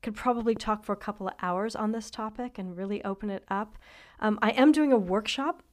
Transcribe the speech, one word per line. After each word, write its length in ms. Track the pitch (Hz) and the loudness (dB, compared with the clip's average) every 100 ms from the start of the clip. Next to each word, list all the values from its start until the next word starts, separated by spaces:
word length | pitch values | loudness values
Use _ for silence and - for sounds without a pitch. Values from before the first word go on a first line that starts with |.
Could 120 | - | -8
probably 400 | 214 247 240 226 | -4 0 0 0
talk 300 | 226 - 214 | -2 -2 -4
for 80 | - | -2
a 40 | 202 | -6
couple 320 | - 202 190 | -6 -6 -8
of 60 | - | -6
hours 340 | 180 180 220 226 | -4 -2 -2 -2
on 160 | 214 | -2
this 180 | 226 220 | -4 -6
topic 480 | - 220 220 247 247 | -8 -10 -8 -10 -8
and 180 | 185 175 | -10 -8
really 280 | 196 202 | -6 -4
open 240 | 202 196 214 | -4 -6 -6
it 160 | 196 - | -8 -4
up. 280 | 196 214 - - - - - | -4 -4 -12 -20 -20 -20 -2
Um, 180 | 214 214 | 0 2
I 100 | 214 | 2
am 220 | 226 269 | 6 8
doing 200 | 302 302 | 8 6
a 60 | 247 | 4
workshop 640 | 180 190 208 - 277 370 - | 4 0 0 -2 -2 -4 -10